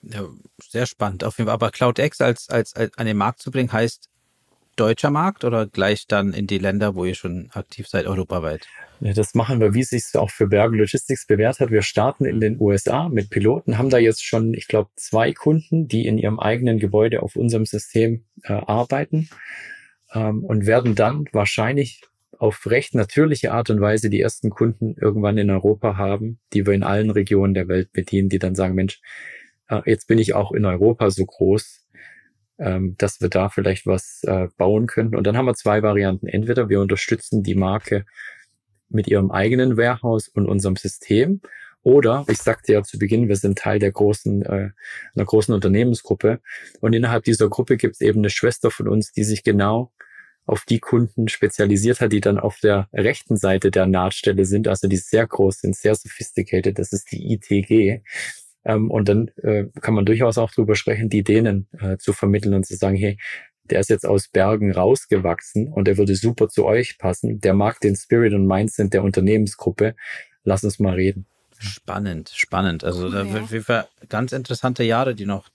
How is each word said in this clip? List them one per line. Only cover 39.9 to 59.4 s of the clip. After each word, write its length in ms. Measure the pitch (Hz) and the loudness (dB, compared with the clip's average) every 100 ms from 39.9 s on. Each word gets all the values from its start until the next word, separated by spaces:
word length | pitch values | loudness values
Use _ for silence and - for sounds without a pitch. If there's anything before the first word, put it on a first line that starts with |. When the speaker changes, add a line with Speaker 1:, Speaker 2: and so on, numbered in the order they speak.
| 120 120 113 - | 0 0 -2 -2
Speaker 2:
und 180 | - 101 | -2 0
unserem 300 | 101 95 95 | 0 0 -2
System. 640 | 92 - - 107 139 196 - - - _ | -6 -12 0 2 2 -2 -6 -20 -20 _
Oder, 420 | - 139 113 131 143 | 6 6 6 0 0
ich 100 | 113 | -2
sagte 340 | - - - | 0 -2 2
ja 120 | 107 | 2
zu 140 | 101 104 | 0 -4
Beginn, 300 | 104 110 117 | 0 2 2
wir 80 | 98 | 0
sind 220 | 98 98 | 0 -2
Teil 220 | - 104 | 0 0
der 100 | 101 | 0
großen, 520 | 98 104 107 - 101 | 2 0 2 -2 -2
äh, 280 | - 98 98 - - - - | -2 -4 -4 -10 -18 -18 -10
einer 100 | - | -4
großen 280 | 101 110 107 | 2 2 2
Unternehmensgruppe. 880 | 107 95 101 120 113 - 101 107 - - - - - | 0 2 2 2 0 -2 0 0 0 -8 -20 -20 -4
Und 120 | 113 | 0
innerhalb 320 | 113 117 117 | 2 2 0
dieser 240 | - 113 104 | 2 2 2
Gruppe 280 | - 127 123 | 0 0 2
gibt's 240 | 113 - | 0 0
eben 200 | 107 107 | 2 2
eine 100 | 104 | 0
Schwester 400 | - 120 - 120 | 0 -2 0 -2
von 180 | - 104 | -2 -2
uns, 220 | 104 107 | 0 -2
die 140 | - | -2
sich 180 | 107 107 | -2 0
genau 500 | - 101 101 113 127 _ - - - _ - | 2 2 2 0 -2 _ -20 -20 -20 _ -4
auf 180 | 107 | -4
die 140 | - 117 | -2 -2
Kunden 500 | - 120 117 - 110 | 2 2 2 -2 -4
spezialisiert 720 | - 101 - 101 101 110 123 | 0 -2 2 2 4 2 2
hat, 100 | 113 | 2
die 120 | 104 | 2
dann 160 | 104 101 | 0 0
auf 200 | 104 - | -2 0
der 280 | 107 101 95 | 2 2 0
rechten 420 | - 104 147 - 110 | 0 0 -2 -2 0
Seite 340 | 98 95 98 | 2 2 2
der 140 | 92 | 2
Nahtstelle 640 | 92 95 92 - - 98 95 | 2 2 0 -2 -2 0 2
sind, 200 | 104 110 | 2 0
also 220 | 98 101 | 0 0
die 80 | 95 | -2
sehr 300 | - 110 117 | 0 0 2
groß 320 | - 98 92 | 2 0 2
sind, 180 | 95 95 | -4 -2
sehr 180 | 107 | 0
sophisticated, 840 | 107 - - - - 101 95 92 98 | 0 -4 -14 -8 -6 -2 -2 -2 -4
das 160 | - | -6
ist 180 | 98 - | -6 -8
die 200 | - - | -10 -6
I 60 | 110 | -6
T 220 | - 101 | 0 -2
G. 400 | 95 113 98 117 - - - - - _ | 2 4 4 0 -8 -14 -12 -14 -20 _
Ähm, 260 | - 110 110 | -2 0 0
und 200 | 107 101 | 0 2
dann, 180 | 101 113 - | 2 0 -4